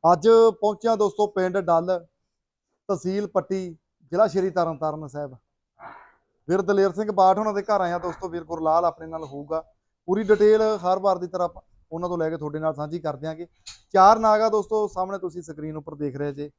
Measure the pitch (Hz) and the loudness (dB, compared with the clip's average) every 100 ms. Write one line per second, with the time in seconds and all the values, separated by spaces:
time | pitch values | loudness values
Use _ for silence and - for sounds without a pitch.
0 | 165 170 202 226 226 - 208 208 226 220 | 4 4 6 8 6 4 -4 -2 -2 0
1 | 208 208 208 202 185 190 170 165 175 180 | 0 0 -2 0 -2 -2 0 0 0 -4
2 | 170 _ _ _ _ _ _ _ - 190 | -6 _ _ _ _ _ _ _ -6 -6
3 | 180 196 208 190 - 190 180 160 _ _ | -4 -4 -2 -4 -4 -8 -8 -14 _ _
4 | _ 175 214 180 185 175 165 147 156 151 | _ 2 2 2 -2 -2 -2 -4 -6 -8
5 | 151 147 143 127 _ _ _ _ - - | -12 -12 -12 -14 _ _ _ _ -20 -20
6 | - _ _ _ - 190 185 202 196 170 | -20 _ _ _ -2 -2 2 2 2 0
7 | 214 196 190 190 220 202 196 202 175 175 | -4 4 4 4 0 -4 -2 0 0 -4
8 | 175 165 185 170 160 165 160 165 175 165 | -6 -8 -10 -10 -10 -4 0 2 2 -4
9 | 165 160 151 143 143 160 - _ _ _ | -14 -12 -12 -14 -8 -8 -8 _ _ _
10 | - 196 208 208 208 214 220 214 180 190 | -4 -2 2 4 6 6 2 0 0 0
11 | 196 180 175 185 175 175 _ _ _ 160 | 0 0 -4 -4 -6 -6 _ _ _ -10
12 | 175 175 160 160 151 151 156 147 151 170 | -6 -4 -4 -4 -8 -6 -6 -6 -8 -8
13 | 165 139 156 160 170 _ - - _ 196 | -8 -8 -10 -12 -16 _ -20 -20 _ 6
14 | 190 220 220 214 226 214 208 214 208 185 | 8 8 4 4 2 0 0 -2 -2 -4
15 | 185 196 180 170 160 151 156 156 147 147 | -6 -6 -8 -10 -14 -12 -10 -10 -14 -8
16 | 147 139 147 139 147 | -8 -6 -8 -8 -14